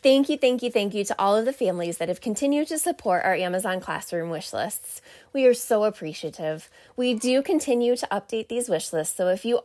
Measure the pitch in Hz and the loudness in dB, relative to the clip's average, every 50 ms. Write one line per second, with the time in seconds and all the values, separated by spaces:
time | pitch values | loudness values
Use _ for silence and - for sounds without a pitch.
0 | - 269 262 277 277 - 302 285 - 254 247 247 247 240 240 220 202 202 185 208 | 6 6 6 6 6 2 0 2 2 2 2 2 -2 0 0 0 0 0 -2 -4
1 | 202 - 233 - 196 196 202 220 226 254 277 - 254 185 180 175 175 170 170 - | -2 -2 -2 0 2 4 4 4 2 0 -2 0 -2 -2 0 -2 -4 -4 -4 -4
2 | 170 170 180 - - 240 214 - 277 277 285 294 302 - 330 311 - 349 339 - | -4 -4 -4 -4 -4 -4 -4 0 0 0 2 2 0 -2 -2 -2 -2 -2 -2 -2
3 | - 220 180 175 - 190 185 165 185 180 180 185 185 196 185 185 185 - 160 156 | 0 0 0 2 2 2 0 0 0 -2 -2 -2 -2 -2 -4 -4 -4 -6 -8 -8
4 | - - - 170 165 170 165 160 185 - - 101 107 214 - - - - - - | -6 -6 -6 -4 -4 -4 -6 -8 -8 -6 -4 -4 -4 -4 -4 -8 -8 -8 -12 -12
5 | _ - - - - _ _ 277 262 254 240 240 - - 240 214 208 214 208 - | _ -18 -20 -20 -20 _ _ 4 6 6 6 6 2 2 2 4 2 2 0 -4
6 | - 156 156 - - 156 143 - 165 156 156 160 - - _ - - - _ - | -10 -10 -10 -8 -10 -10 -8 -6 -6 -6 -6 -6 -10 -18 _ -20 -20 -16 _ -2
7 | 247 247 247 214 - 254 254 269 277 - 381 302 - 285 247 240 240 240 247 240 | 0 0 0 0 0 2 2 2 2 2 0 0 2 2 0 2 2 2 0 0
8 | - - - 202 - - - 220 214 _ 226 247 240 233 180 160 - - - 160 | -2 -4 -4 -6 -4 -4 -6 -6 -6 _ -4 -4 -2 0 -2 -2 -2 -2 -4 -4
9 | 156 - - - 185 180 185 190 - 233 240 240 | -2 -2 -2 0 0 0 0 0 0 0 0 2